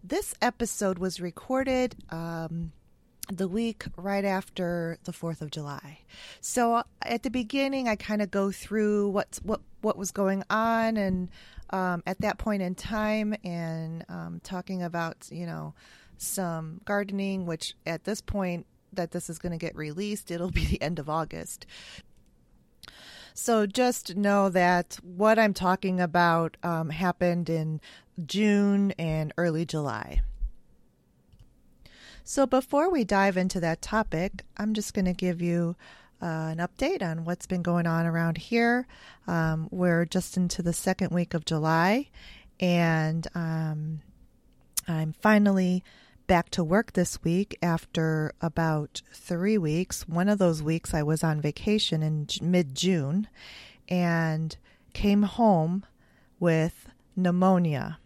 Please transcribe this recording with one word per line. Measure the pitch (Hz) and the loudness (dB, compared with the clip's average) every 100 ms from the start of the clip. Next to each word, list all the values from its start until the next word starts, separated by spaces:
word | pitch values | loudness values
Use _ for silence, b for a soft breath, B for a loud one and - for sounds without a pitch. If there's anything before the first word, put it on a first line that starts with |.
this | - 339 - - | -2 -4 -4 0
episode | 233 - 226 - 202 185 | -2 0 -4 0 -2 0
was | 185 170 | -4 -4
recorded, | 175 - - 262 262 254 254 - - | -8 -10 -4 -2 2 2 0 -4 -12
um, | 165 165 165 165 165 165 - _ _ _ _ - | -8 -6 -6 -6 -6 -8 -10 _ _ _ _ -12
the | 180 190 | -4 -2
week | 196 233 220 - - | -2 -4 -6 -12 -8
right | 190 202 | -4 -2
after | 196 190 - - 175 175 165 165 | 0 -2 -6 -6 -4 -4 -4 -8
the | - | -12
fourth | 170 170 160 | -10 -10 -8
of | 151 | -10
July. | 156 143 143 143 156 _ B B B | -10 -10 -12 -14 -20 _ B B B
So, | - - 233 | -4 0 2
uh, | 233 - _ | 2 -2 _
at | - 233 | -6 -4
the | 262 | -2
beginning, | 240 220 277 269 269 247 | -4 -2 -2 -2 -2 -2
I | |
kinda | 214 - 214 208 | -4 -2 -2 0
go | 202 196 | 0 0
through | 190 - 214 208 208 202 | -2 -4 0 2 2 2
what's, | 196 - - | 0 -4 -8
what, | 185 208 - - | -6 -6 -6 -6
what | 214 - | -2 -2
was | 196 | -4
going | - 196 196 - | 0 0 0 0
on | 214 226 226 226 220 | 0 2 2 0 0
and, | 196 185 180 B B B - | 0 -2 -6 B B B -6
um, | 190 185 175 - | -2 -2 -2 -4
at | 190 | -2
that | 214 - | -2 -2
point | - 202 | -2 -2
in | 185 | -2
time | 185 - 214 214 214 214 214 | -6 -6 -2 0 0 -2 -4
and, | 185 170 165 160 160 165 - | -6 -6 -6 -6 -8 -10 -10
um, | 175 165 170 | -10 -10 -12
talking | - 185 180 185 | -10 -10 -6 -6
about, | 175 170 165 - - | -4 -4 -6 -8 -14
you | 160 170 | -10 -8
know, | 160 156 - B B B - | -8 -10 -14 B B B -12
some | - - 180 165 160 160 | -8 -4 -4 -4 -8 -12
gardening, | - 202 202 196 196 190 175 | -4 -2 -2 -4 -2 -4 -4
which | 165 - - - | -6 -8 -10 -8
at | 165 | -6
this | - 214 | -4 -6
point | - 202 185 175 - _ _ | -4 -4 -2 -4 -8 _ _
that | 185 170 | -6 -4
this | 180 - | -6 -8
is | 160 | -8
gonna | 180 165 | -6 -6
get | 165 - | -6 -6
released, | 156 151 208 208 - | -8 -6 -6 -6 -6
it'll | 170 185 | -6 -2
be | 175 | 0
the | 160 - | 0 0
end | 147 165 | -2 -4
of | 147 | -4
August. | 156 156 160 165 - - B B B - - _ _ _ _ _ _ - B B B B | -4 -4 -8 -12 -14 -18 B B B -20 -20 _ _ _ _ _ _ -20 B B B B
So | - - 226 | -8 0 2
just | 208 226 247 240 - 180 | 2 2 2 2 -6 0
know | 202 202 196 | 2 4 4
that | 180 175 180 175 - | 4 6 4 0 -10
what | 180 180 214 220 | -14 2 4 6
I'm | 214 | 4
talking | 190 185 185 190 185 | 4 2 2 0 0
about, | 180 170 175 165 160 - | 2 4 6 4 0 -4
um, | 175 165 160 | -4 -2 -2
happened | 156 180 175 175 175 165 | 0 0 2 0 0 0
in | 165 156 156 B B B - 151 | -2 -2 -4 B B B -12 -6
June | 190 214 202 202 202 196 - | 2 4 6 6 4 2 0
and | 165 156 151 - | -2 -2 -2 0
early | 175 156 | 0 0
July. | 165 156 143 110 - - - - - - - - _ _ _ _ _ - - _ _ _ - B B B | -2 -2 -2 -4 -2 0 0 -2 -6 -6 -20 -20 _ _ _ _ _ -20 -20 _ _ _ -20 B B B
So | - - 269 | -6 0 4
before | 262 262 285 339 | 2 2 2 2
we | 349 | 2
dive | 202 202 196 185 | 2 4 4 2
into | 185 185 | 0 0
that | 165 165 | -2 -2
topic, | - 214 214 160 190 196 - - | -2 -2 0 -2 -4 -6 -16 -6
I'm | 214 | -4
just | 214 208 | -2 -4
gonna | - 185 | 0 0
give | 180 180 175 | 0 -2 -2
you, | 175 170 170 175 B B B _ | 0 0 0 -4 B B B _
uh, | 175 160 160 | -6 -4 -4
an | 160 | -4
update | 175 - 277 381 | -6 -2 -2 -2
on | 180 165 | -4 -4
what's | 165 175 - | -4 -6 -4
been | 180 | -2
going | 175 175 170 | 0 2 2
on | 165 170 | 2 2
around | 165 165 165 | 2 0 -2
here. | - 233 233 240 247 B B B - | -2 2 4 2 -2 B B B -4
Um, | 170 160 160 160 | 0 0 0 -4
we're | 185 180 170 | 0 2 4
just | 170 185 - - | 2 -2 -2 0
into | 175 - | 0 0
the | 175 | -2
second | 165 - 190 185 | 0 -2 0 0
week | 175 175 | 0 0
of | 170 | -4
July, | - 160 156 165 175 226 285 B B B B _ | -2 0 2 4 4 2 0 B B B B _
and, | 180 175 165 160 156 160 160 | 2 4 4 2 0 -2 -4
um, | 175 165 160 160 156 156 156 - - - _ _ _ _ - - | -6 -4 -2 -2 -4 -6 -8 -12 -20 -20 _ _ _ _ -10 -4
I'm | 160 156 | -2 -2
finally | 156 214 214 202 190 185 180 - B B B - | 0 6 6 6 4 4 2 -2 B B B 2
back | 175 - | 2 4
to | - | -2
work | 160 190 233 | 4 4 2
this | - 175 - | 0 0 0
week | 160 175 196 - | 0 0 0 -2
after | 175 165 - - 160 156 151 - | 0 0 -2 -2 0 2 -2 -2
about | 170 156 160 151 151 - - | -4 0 0 0 -2 -10 -16
three | - - 170 190 214 | -20 -6 -2 2 2
weeks. | 160 156 - - - | 2 0 -2 -6 -4
One | 165 190 | 0 2
of | 208 | 4
those | 180 160 | 4 4
weeks | 151 165 - | 0 -2 0
I | 165 | 0
was | 147 156 | 2 2
on | 165 151 | 2 0
vacation | 151 - - 214 - 160 | -2 -2 0 0 2 0
in | 156 156 147 | 0 -2 -4
J-, | - | -4
mid-June | 165 180 151 131 185 180 139 175 214 B B B B B - | 2 2 2 0 2 2 2 -2 -2 B B B B B -4
and | 180 175 170 160 156 160 - b b b | 0 2 2 0 0 -4 -8 b b b
came | - 202 202 | 0 4 4
home | 202 - 226 180 160 185 - b b b b _ | 4 4 6 6 4 0 -6 b b b b _
with | 175 160 160 - - - _ - | 2 4 2 -2 -20 -20 _ 0
pneumonia. | 180 180 185 185 170 143 104 160 | 2 4 6 6 4 0 -4 -8